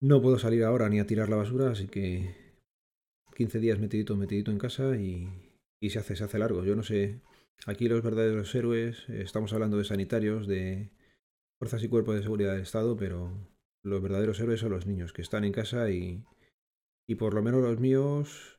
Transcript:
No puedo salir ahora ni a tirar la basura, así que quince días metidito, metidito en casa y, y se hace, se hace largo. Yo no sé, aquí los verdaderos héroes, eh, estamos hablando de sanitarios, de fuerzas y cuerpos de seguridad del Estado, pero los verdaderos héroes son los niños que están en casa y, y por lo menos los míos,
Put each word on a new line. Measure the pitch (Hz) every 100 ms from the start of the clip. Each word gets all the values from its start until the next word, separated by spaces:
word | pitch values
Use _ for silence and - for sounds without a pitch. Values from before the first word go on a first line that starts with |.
No | 135 139
puedo | 127 117
salir | 117 113
ahora | 113 123 107
ni | 104
a | 101
tirar | 107 107
la | 107
basura, | 104 127 131
así | 101 95
que | 98 95 92 92 - - _ _ _ _ _ _ _ _ -
quince | 113 113
días | 113 104
metidito, | 104 107 104 101
metidito | 98 101 104
en | 101
casa | 120 - 135 117
y, | 95 90 90 92 - _ _ _
y | 104
se | 110
hace, | - 95
se |
hace | 104 110
largo. | 113 90
Yo | 95
no | 107
sé, | 107 104 101 117 - _ _ _ -
aquí | 98 117
los | 117
verdaderos | 113 110 110 107 101
héroes, | 127 117 117 117 117 -
eh, | 110
estamos | 98 107 107
hablando | 110 107 104
de |
sanitarios, | 98 101 95 113 107 110 98
de | 92 92 95 104 - _ _ _ _ _ -
fuerzas | 113 110
y | 110
cuerpos | 117 107
de | 104
seguridad | 107 104 98
del | 95
Estado, | 90 113 117 107
pero | 95 87 87 98 95 _ _ _
los | 98 98
verdaderos | 95 98 110 104
héroes | 117 110
son | 110
los | 92 95
niños | 95 85
que | -
están | 85 107
en | 101
casa | 104 104 120 110
y, | 90 90 90 - _ _ _ _ _ _ _ -
y |
por | 110 110
lo | 104
menos | 110 131
los | 123 113
míos, | 131 131 143 147 147 - -